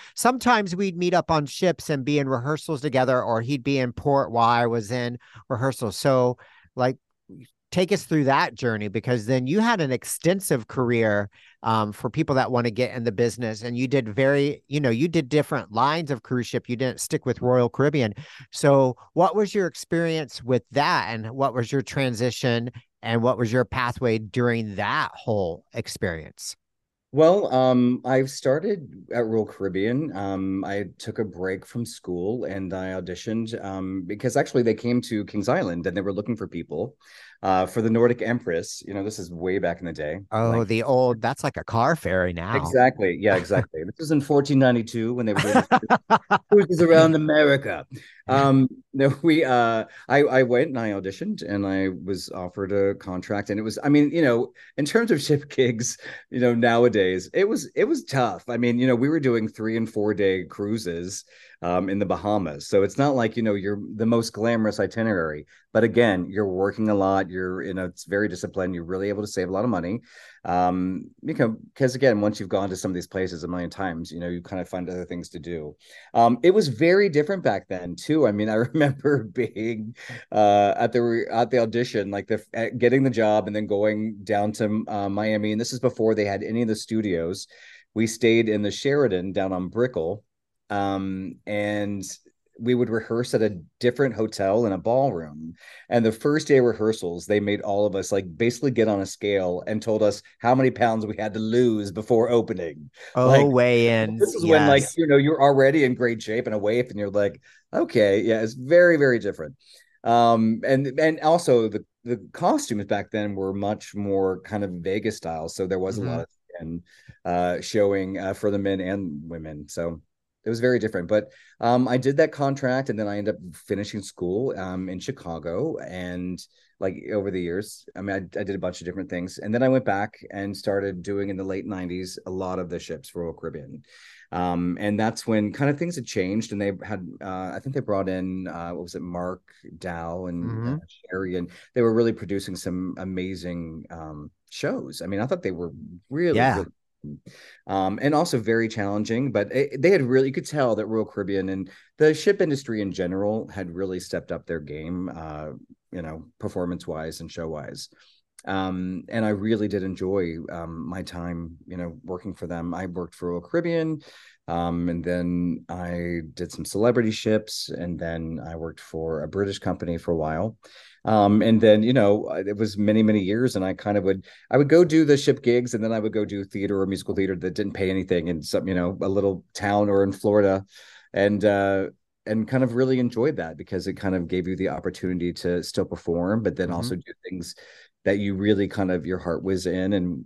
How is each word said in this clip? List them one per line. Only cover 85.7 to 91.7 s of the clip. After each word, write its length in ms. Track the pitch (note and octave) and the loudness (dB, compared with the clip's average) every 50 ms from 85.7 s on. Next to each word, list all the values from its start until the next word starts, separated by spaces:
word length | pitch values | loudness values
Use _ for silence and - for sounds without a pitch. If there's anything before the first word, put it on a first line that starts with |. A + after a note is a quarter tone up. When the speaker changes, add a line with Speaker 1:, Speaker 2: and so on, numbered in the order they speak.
Speaker 2:
is 80 | - B2 | -4 -2
before 340 | C3 B2 - - A2 A2 A2 | -2 -2 0 0 2 2 2
they 120 | G#2+ G#2 | 2 0
had 160 | G2+ G2 G2 | 0 -2 -4
any 200 | G#2+ - A2 A#2 | -4 -4 -2 -2
of 60 | A#2+ A2 | -2 -2
the 80 | G#2+ | -2
studios. 720 | G#2+ - - A2+ A2 G#2+ G2+ F2+ E2 E2 E2+ F#2+ - - - - - - - - - _ _ - | -4 -6 -4 -4 -2 -2 -2 -2 -2 -2 -4 -6 -8 -10 -16 -20 -20 -20 -20 -20 -20 _ _ -4
We 120 | G#2+ A2+ | -2 -2
stayed 420 | A2 - - A#2+ A2+ A2+ A#2 A2+ G#2+ | -2 0 2 4 4 4 4 4 2
in 120 | G#2+ G#2 | 0 0
the 80 | G#2 G2+ | -2 -4
Sheraton 640 | G2 - - C#3 C#3 D3 C#3 A#2 F#2+ F2+ F2 G2 | -4 -2 -2 0 2 2 2 2 0 0 -2 -4
down 200 | F2+ G2 F#2+ F#2+ F#2 | -4 -4 -2 -2 -2
on 140 | F2+ F#2 F2 | -4 -6 -4
Brickell. 540 | E2+ A2 B2 B2+ B2 E2+ D#2+ E2+ G2+ A2 - _ _ _ _ _ _ _ _ - | -2 -2 -2 -2 -2 -2 -4 -4 -4 -8 -10 _ _ _ _ _ _ _ _ -6
Um, 680 | G#2 G2+ G2+ G2 G2 G2 F#2+ F#2+ F#2+ F#2+ F#2+ F#2 - - _ | -4 -2 -2 -2 -2 -4 -4 -6 -6 -8 -8 -10 -12 -12 _
and 560 | G2+ G#2 G#2 G#2 G#2 | -6 -4 -2 -2 -2